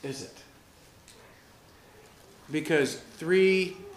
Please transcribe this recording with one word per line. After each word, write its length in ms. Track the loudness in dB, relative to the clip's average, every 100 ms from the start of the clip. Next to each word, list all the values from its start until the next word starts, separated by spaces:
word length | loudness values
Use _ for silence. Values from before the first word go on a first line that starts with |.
is 220 | -12 -12
it? 140 | -14 -18 -20 -20 -20 -20 -20 -20 -20 -20 -20 -20 -20 -20 -20 -20 -20 -20 -20 -20 -20 -20 -8
Because 440 | -6 0 2 2 -2
three 840 | -16 -10 0 4 6 4 0 -6 -16